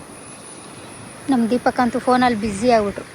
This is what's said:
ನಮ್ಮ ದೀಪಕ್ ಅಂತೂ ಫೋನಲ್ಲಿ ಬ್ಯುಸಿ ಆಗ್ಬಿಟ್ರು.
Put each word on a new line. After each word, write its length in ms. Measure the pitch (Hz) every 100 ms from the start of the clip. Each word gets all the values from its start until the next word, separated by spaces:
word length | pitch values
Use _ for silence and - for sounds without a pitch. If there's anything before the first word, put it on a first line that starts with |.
| - - - - - - - - - - - - -
ನಮ್ಮ 200 | 254 226
ದೀಪಕ್ 280 | 247 254 247
ಅಂತೂ 200 | 240 247
ಫೋನಲ್ಲಿ 400 | - 247 254 220
ಬ್ಯುಸಿ 300 | 214 196 247
ಆಗ್ಬಿಟ್ರು. 360 | 226 202 - -